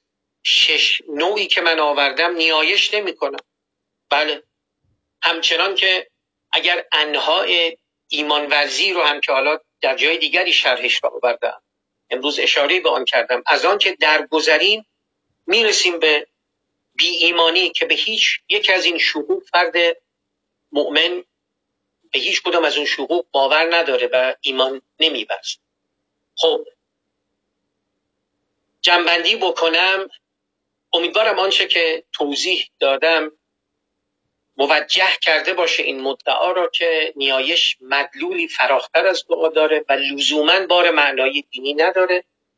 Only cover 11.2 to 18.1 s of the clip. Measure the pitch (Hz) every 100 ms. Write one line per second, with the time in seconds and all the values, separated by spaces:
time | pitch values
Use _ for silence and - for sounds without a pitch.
11.2 | 123 - - - _ _ _ _ - 127
12.2 | 147 - - 160 139 180 160 131 127 -
13.2 | - - - - 170 - 196 - 156 160
14.2 | 147 156 156 151 190 220 - _ _ _
15.2 | _ _ - 214 214 196 185 170 160 151
16.2 | - _ _ _ _ _ _ - 170 175
17.2 | 165 170 165 170 175 - 165 147 214